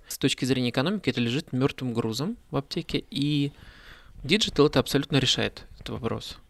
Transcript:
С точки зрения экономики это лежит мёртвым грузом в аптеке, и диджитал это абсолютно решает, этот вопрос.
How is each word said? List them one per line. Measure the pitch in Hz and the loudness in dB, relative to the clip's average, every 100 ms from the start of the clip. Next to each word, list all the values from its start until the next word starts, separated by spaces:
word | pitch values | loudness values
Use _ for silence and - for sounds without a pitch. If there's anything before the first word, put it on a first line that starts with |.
| - | -16
С | - | -2
точки | 139 - 131 | -2 0 0
зрения | 127 123 | 2 0
экономики | 135 156 208 - | 0 -2 -2 -2
это | 123 | 0
лежит | 120 135 - | 0 -2 -2
мёртвым | 127 135 - 127 | 0 0 0 -4
грузом | 113 113 113 170 240 - | -2 -2 -4 -6 -8 -6
в | 139 | -6
аптеке, | - 175 - 147 - | -4 -8 -4 -6 -4
и | 180 143 147 143 - - - - - - - | -4 0 0 0 -4 -20 -20 -20 -20 -20 -12
диджитал | 131 214 - - 147 | 2 2 2 4 6
это | 135 | 6
абсолютно | - 139 - 139 | 2 0 2 2
решает, | 127 - 107 - - - | 4 2 0 -4 -20 -16
этот | - | -10
вопрос. | 107 117 113 - - | -6 -4 -4 -8 -16